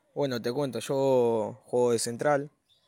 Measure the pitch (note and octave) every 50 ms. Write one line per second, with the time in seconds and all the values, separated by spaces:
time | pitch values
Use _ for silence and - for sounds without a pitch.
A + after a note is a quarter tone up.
0 | _ _ - C#3+ C#3+ C3+ B2 A#2 G#2 B2 B2 D3 D3 C3 A2+ A2+ - - C#3+ C3+
1 | C3+ C3+ C3 B2+ A#2+ A#2 A2+ A2 G#2 G#2 A#2 - _ - - B2 B2 A#2+ A#2 A2+
2 | - A#2+ A#2 A2+ - D3 D3 C#3 C#3+ D3+ _ _ _ _ _ _ _